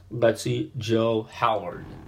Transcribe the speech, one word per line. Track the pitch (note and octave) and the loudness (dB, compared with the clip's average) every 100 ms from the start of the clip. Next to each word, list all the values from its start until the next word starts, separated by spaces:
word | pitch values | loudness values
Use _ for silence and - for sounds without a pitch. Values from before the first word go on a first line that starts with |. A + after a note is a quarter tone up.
| - | -12
Betsy | B2 A#2 - - A#2+ - C3+ | 2 2 4 0 -2 -4 -6
Jo | G#2 A2+ A2+ A2+ | 0 2 2 0
Howard. | A2 - A#2 A2 F2 D2+ - - | -2 0 2 2 -4 -10 -12 -14